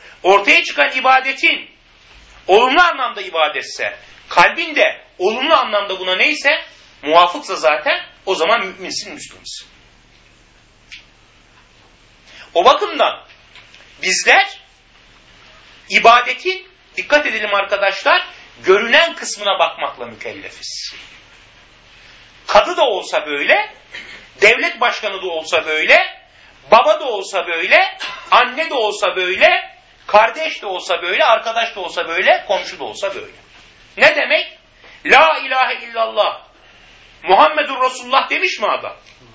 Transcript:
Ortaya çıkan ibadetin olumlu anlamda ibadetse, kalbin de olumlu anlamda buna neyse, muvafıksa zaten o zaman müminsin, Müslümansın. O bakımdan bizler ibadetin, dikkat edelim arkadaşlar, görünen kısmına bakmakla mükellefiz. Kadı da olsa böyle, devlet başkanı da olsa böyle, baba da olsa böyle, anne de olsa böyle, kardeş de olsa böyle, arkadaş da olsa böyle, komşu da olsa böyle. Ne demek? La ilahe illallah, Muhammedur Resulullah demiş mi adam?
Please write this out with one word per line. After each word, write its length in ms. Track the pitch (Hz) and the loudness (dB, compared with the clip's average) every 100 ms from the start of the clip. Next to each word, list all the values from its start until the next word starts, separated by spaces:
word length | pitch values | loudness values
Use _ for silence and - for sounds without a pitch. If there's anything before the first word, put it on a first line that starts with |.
| - - | -20 -4
Ortaya 420 | - 196 202 339 | 4 4 4 2
çıkan 280 | 339 - 277 262 | 0 -2 -2 0
ibadetin 720 | 254 262 262 262 330 - - _ _ _ _ - - - - | 2 2 2 -2 -2 -2 -8 _ _ _ _ -20 -20 -12 2
olumlu 340 | 196 247 302 | 4 4 4
anlamda 400 | 349 294 240 202 | 2 2 -4 -6
ibadetse, 800 | 190 165 151 135 123 - 107 101 - - - | -6 0 0 -2 -10 -8 -8 -8 -18 -20 -4
kalbin 460 | - 190 220 330 | 2 2 2 -4
de 300 | 294 165 - - - | 0 0 -2 -14 -4
olumlu 360 | 185 226 285 | -2 -2 2
anlamda 460 | 294 233 208 202 185 | 2 2 -2 -4 -6
buna 160 | 185 185 | -4 -2
neyse, 480 | 277 294 277 320 - - - _ | -2 -2 -2 -2 -4 -20 -20 _
muvafıksa 540 | 143 165 180 294 - 175 | 2 4 4 2 -8 -2
zaten 500 | 151 151 269 349 - _ - | 0 0 0 -4 -6 _ -6
o 80 | |
zaman 320 | 190 170 233 190 | -2 0 0 -2
müminsin, 480 | 180 180 - 202 | -12 -12 -12 -12
Müslümansın. 540 | 147 - - - - - _ _ _ _ _ _ _ _ _ _ _ _ - - _ _ _ _ _ _ _ _ _ _ _ _ - - | -16 -18 -20 -20 -18 -20 _ _ _ _ _ _ _ _ _ _ _ _ -20 -20 _ _ _ _ _ _ _ _ _ _ _ _ -20 -6
O 100 | 165 | 2
bakımdan 600 | 208 294 415 302 180 - - - _ - - - - - | 4 4 0 -2 -2 -2 -14 -20 _ -20 -20 -20 -20 -10
bizler 560 | 170 185 220 311 392 - _ _ _ _ _ _ _ - - - - - - | -4 -2 2 2 2 -6 _ _ _ _ _ _ _ -20 -20 -20 -20 -20 -2
ibadetin, 800 | 202 226 240 247 247 359 370 - _ _ - | 4 6 6 4 -4 -4 -6 -8 _ _ -12
dikkat 300 | - 294 285 | 0 0 2
edelim 280 | 220 214 | -4 -2
arkadaşlar, 720 | 202 196 196 196 190 277 359 - - - - | -2 -2 -2 -2 0 2 0 0 -14 -20 -6
görünen 500 | - 196 233 - 330 | 2 2 4 2 2
kısmına 440 | - 233 - 202 185 | -2 -12 -6 -4 0
bakmakla 480 | 165 - 147 - 117 | -2 -2 -8 -8 -14
mükellefiz. 880 | 113 117 101 92 - - - - - - - - - _ _ _ _ _ - - - - _ - | -14 -14 -14 -16 -18 -16 -14 -16 -16 -20 -20 -20 -20 _ _ _ _ _ -20 -20 -20 -20 _ 0
Kadı 300 | 202 214 359 | 2 2 2
da 80 | |
olsa 420 | 277 185 - 165 151 | 0 0 -2 -4 -4
böyle, 480 | 143 175 359 - - - - - - - - | -4 0 0 0 -10 -20 -20 -20 -20 -20 0
devlet 400 | 208 254 330 233 | 2 2 -2 -2
başkanı 420 | 226 208 208 196 | -2 -2 -6 -8
da 40 | 185 | -6
olsa 400 | 165 156 165 156 | -8 -2 -2 -2
böyle, 560 | 156 175 302 381 - _ _ _ _ - | -2 4 4 2 -8 _ _ _ _ 4
baba 300 | 220 277 311 | 4 6 2
da 40 | |
olsa 420 | 294 208 185 190 170 | -2 -6 -6 -6 -4
böyle, 520 | 165 190 302 381 - - - - | -4 2 2 2 -4 -14 -12 2
anne 400 | 208 247 247 330 | 2 2 -2 -4
de 40 | |
olsa 420 | 285 214 - 190 180 | -2 -2 -2 -4 -2
böyle, 560 | 180 196 311 359 - - _ _ - | -4 2 2 2 -4 -16 _ _ 0
kardeş 560 | 208 226 226 311 - | 4 4 0 -8 -8
de 40 | 214 | -8
olsa 360 | 180 - 175 | -8 -4 -4
böyle, 220 | 175 220 | -2 0
arkadaş 520 | 277 220 233 226 226 208 | 2 2 0 -4 -4 -6
da 40 | |
olsa 280 | 175 175 165 | -10 -6 -4
böyle, 360 | 170 220 370 - | -2 0 0 0
komşu 320 | 185 - - | -4 -4 -10
da 60 | |
olsa 300 | 120 104 196 | -12 -8 -8
böyle. 180 | 117 - - _ - - _ _ - | -8 -14 -20 _ -20 -20 _ _ 2
Ne 200 | 269 302 | 2 2
demek? 420 | 247 311 - - _ _ - - - | 0 -2 -4 -12 _ _ -20 -10 2
La 320 | 247 320 311 | 6 6 2
ilahe 480 | 269 262 254 247 233 | -2 -2 -2 -4 -8
illallah, 560 | 233 220 214 180 - - _ _ _ - - - _ | -6 -4 0 -2 -2 -14 _ _ _ -20 -20 -20 _
Muhammedur 600 | 165 196 302 302 285 262 | 2 4 4 2 -4 -2
Resulullah 480 | 254 - 247 262 - | -4 -4 -2 0 0
demiş 300 | 302 370 - | -2 -4 -4
mi 60 | 208 | -4
adam? 300 | 139 - - - - - | -4 -6 -16 -20 -20 -20